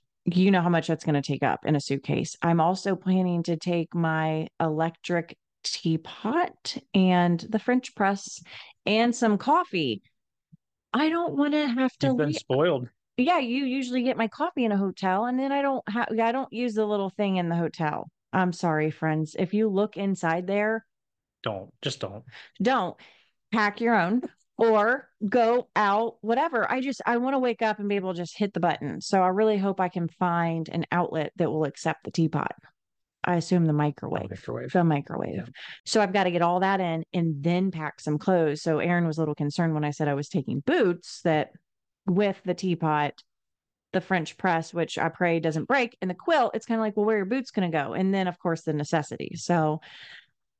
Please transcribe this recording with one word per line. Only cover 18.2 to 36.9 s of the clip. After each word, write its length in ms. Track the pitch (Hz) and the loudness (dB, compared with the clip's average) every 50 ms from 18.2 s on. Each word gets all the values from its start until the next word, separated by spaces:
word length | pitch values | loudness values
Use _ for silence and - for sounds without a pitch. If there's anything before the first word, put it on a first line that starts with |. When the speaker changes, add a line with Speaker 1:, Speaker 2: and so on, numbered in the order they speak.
| _ - - | _ -4 0
Speaker 1:
I'm 220 | 185 185 180 170 | 0 2 2 0
sorry, 360 | - - 175 156 156 156 156 | 0 0 0 2 2 0 0
friends. 460 | 151 - - 156 156 156 156 156 - - | -2 -2 -2 0 0 0 -2 -4 -2 -4
If 140 | 190 170 - | -4 -2 0
you 160 | 208 220 220 | 0 0 2
look 300 | 196 190 208 214 - 165 | 2 0 0 -2 -2 -4
inside 480 | 196 196 196 180 - 165 165 175 180 | -2 -2 -2 0 0 0 0 0 -2
there, 400 | 180 196 202 208 220 220 220 - _ _ _ _ _ _ _ _ _ _ _ - | -2 -2 0 0 0 -2 -4 -6 _ _ _ _ _ _ _ _ _ _ _ -6
Speaker 2:
Don't. 280 | 123 107 95 95 - _ - - | -6 -6 -6 -10 -14 _ -8 -8
Just 180 | 143 - - | -8 -6 -6
don't. 240 | - 95 98 104 - - - - - - _ - | -8 -10 -10 -12 -18 -18 -20 -20 -20 -16 _ -2
Speaker 1:
Don't. 360 | 190 233 269 254 190 175 - _ - - - _ _ _ _ _ _ - - | 0 0 2 2 0 -2 -6 _ -18 -20 -20 _ _ _ _ _ _ -4 0
Pack 280 | 226 214 208 202 - | 0 0 0 0 0
your 140 | 233 226 233 | 0 2 4
own 280 | 208 170 175 214 254 - - - _ _ _ _ | 4 2 2 0 -2 -2 -4 -12 _ _ _ _
or 520 | - 233 226 220 214 208 226 247 277 - _ _ - 214 196 | 0 2 4 4 4 4 4 2 0 -2 _ _ -6 -4 0
go 400 | 202 247 233 226 233 247 - _ - | 2 4 4 4 4 2 0 _ 0
out, 400 | - 214 202 196 208 226 233 - _ | 2 2 4 4 2 0 -2 -4 _
whatever. 500 | - 208 233 247 302 330 262 233 196 - | -2 0 0 2 2 0 0 0 0 0
I 100 | - 262 | -2 -2
just, 220 | 254 277 262 - - | -2 -4 -6 -4 -2
I 120 | - 240 | 0 0
wanna 220 | 240 240 262 269 269 | 0 0 0 0 0
wake 240 | 254 247 226 - 233 | 0 0 0 0 0
up 160 | 220 214 214 | -2 0 -2
and 100 | 202 202 | -2 -2
be 80 | 202 | -2
able 180 | 202 185 185 180 | 0 -2 -2 -4
to 40 | 170 | -4
just 200 | 175 165 - - | -6 -6 -4 -2
hit 160 | 208 196 - | -2 -2 0
the 60 | 185 | 0
button. 400 | 170 170 156 - - 147 80 - | 0 0 0 0 -2 -6 -6 -6
So 200 | - - - 190 | -4 0 2 4
I 80 | 185 185 | 4 4
really 300 | 185 196 220 220 214 202 | 4 4 4 4 4 2
hope 220 | 190 196 190 - | 2 0 0 0
I 80 | 185 180 | -2 -2
can 200 | - 180 170 165 | -2 -2 -4 -4
find 600 | - - 185 180 170 170 170 165 165 165 160 - | -2 -2 0 0 2 2 0 0 0 -2 -4 -4
an 180 | - 170 165 - - | -4 -4 -2 0 0
outlet 400 | 180 175 - - 160 151 - - | 0 0 0 -2 -4 -4 -4 -2
that 140 | - 170 139 | -2 -2 0
will 140 | 123 156 156 | 0 0 0
accept 400 | 139 - - - 160 156 - - | -2 -2 -4 -4 -4 -4 -4 -6
the 60 | - | -8
teapot. 440 | - - 165 160 160 151 - - - - _ - _ _ _ _ _ _ _ _ _ _ - | -2 0 0 2 2 0 -2 -4 -6 -10 _ -20 _ _ _ _ _ _ _ _ _ _ -2
I 120 | - 175 | 0 0
assume 300 | 170 160 - 185 180 165 | 0 0 2 2 2 4
the 60 | 160 147 | 4 2
microwave. 560 | 147 147 147 143 - - - - - - - | 2 2 0 -2 -4 -8 -6 -6 -6 -6 -8
Speaker 2:
The 80 | - | -10
microwave. 360 | - - - 117 123 123 127 - | -12 -10 -8 -8 -8 -6 -2 2
Speaker 1:
The 120 | 185 175 | 2 4
microwave. 500 | 165 156 143 143 - - 64 50 - - | 4 2 0 -2 -4 -6 -6 -6 -4 -6
Speaker 2:
Yeah. 100 | - - 123 - - - - - - - | -8 -8 -10 -14 -18 -18 -18 -18 -16 -8
Speaker 1:
So 160 | - - 220 | -2 2 2
I've 120 | 208 190 185 | 2 2 2
gotta 180 | 202 190 180 | 2 2 2
get 120 | 175 175 170 | 2 2 2
all 180 | 170 180 185 | 2 2 2
that 200 | 185 190 196 190 | 2 2 2 0
in 240 | 185 170 | 0 0